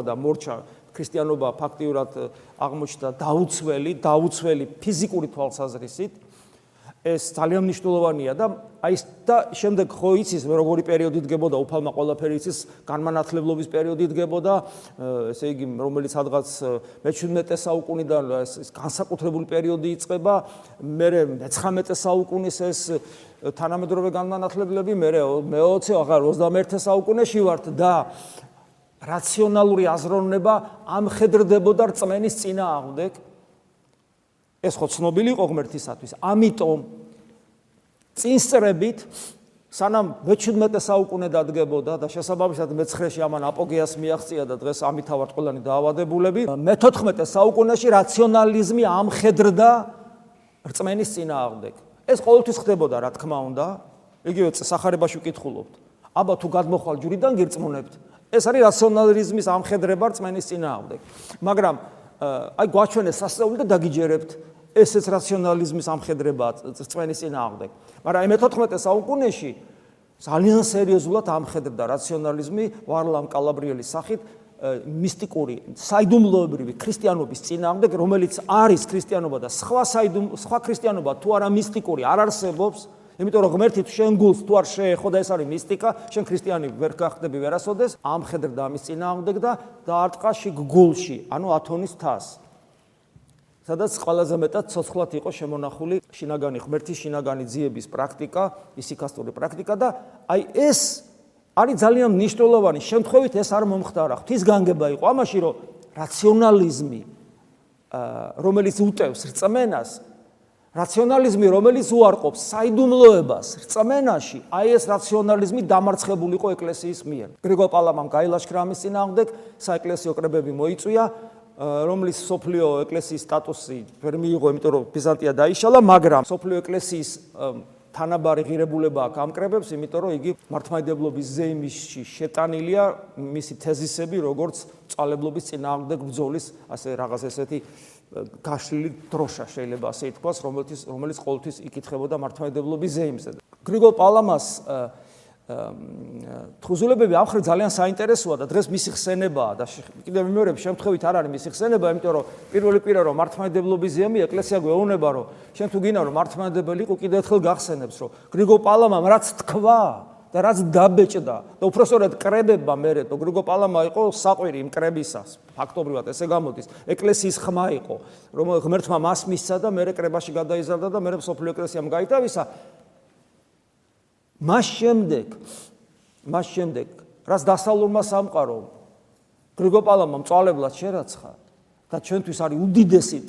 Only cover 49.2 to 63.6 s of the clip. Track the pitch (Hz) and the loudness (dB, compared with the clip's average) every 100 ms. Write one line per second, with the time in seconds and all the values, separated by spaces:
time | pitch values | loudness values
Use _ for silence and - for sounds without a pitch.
49.2 | 214 180 202 180 233 240 - - - - | 4 6 6 8 6 6 0 -14 -20 -20
50.2 | - _ _ _ 147 - 190 202 208 196 | -20 _ _ _ -12 -6 -4 -2 -4 -4
51.2 | 160 143 123 113 104 - - _ - 254 | -4 -4 -4 -6 -14 -16 -20 _ 0 2
52.2 | - 240 240 220 - 190 151 120 123 - | 8 6 6 -2 0 2 2 0 -4 -8
53.2 | 156 143 131 131 160 190 - _ _ _ | -8 -6 -6 -6 -6 -8 -16 _ _ _
54.2 | 165 180 175 156 - 175 190 175 165 165 | -6 0 0 0 -4 -2 0 0 0 -2
55.2 | 165 - 143 107 104 - _ _ _ - | -10 -8 -10 -12 -14 -18 _ _ _ -2
56.2 | 190 180 175 175 165 175 170 151 160 185 | 0 0 -2 -2 0 -2 -2 -6 -4 0
57.2 | 262 226 180 160 160 139 - - - _ | 0 2 0 -2 -8 -8 -10 -18 -20 _
58.2 | - 233 214 262 220 - 220 214 214 208 | 0 2 4 6 6 6 4 6 6 6
59.2 | 208 214 190 180 180 202 180 190 226 226 | 2 -2 0 -2 -2 -2 0 0 0 -2
60.2 | 185 185 - 175 160 113 104 - - - | -8 -8 -8 -6 -6 -8 -10 -16 -18 -20
61.2 | - - 185 202 190 139 - - - - | -20 -6 -2 2 2 0 -8 -20 -20 -8
62.2 | 147 131 123 - 208 196 208 220 190 156 | -6 -6 -6 -2 2 4 2 2 -2 -2
63.2 | 190 - 220 226 | -6 -2 -2 0